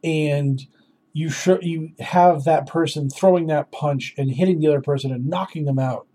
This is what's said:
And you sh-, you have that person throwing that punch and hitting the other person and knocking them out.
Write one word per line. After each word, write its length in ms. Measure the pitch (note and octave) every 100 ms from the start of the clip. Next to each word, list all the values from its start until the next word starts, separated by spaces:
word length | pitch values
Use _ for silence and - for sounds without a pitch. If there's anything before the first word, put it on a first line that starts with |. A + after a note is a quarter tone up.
And 600 | E3 D#3 D3+ C#3+ C#3 C3+ - _ _ _ _
you 160 | D3+ D#3+
sh-, 320 | - - F#3
you 300 | F3 E3 D#3 -
have 460 | - F3+ F3+ D#3+ C#3
that 200 | D#3 C#3
person 440 | E3 D#3 D3+ C#3
throwing 380 | - F#3+ F3+ D#3+
that 240 | D3+ -
punch 420 | - D3 C#3 - -
and 140 | C3+
hitting 280 | B2+ F#3 E3+
the 80 | D3+
other 140 | C#3+
person 300 | C#3 C#3 C3
and 160 | B2+ C3+
knocking 380 | F3+ F#3+ E3 C#3+
them 140 | C3+
out. 280 | C3 A#2 -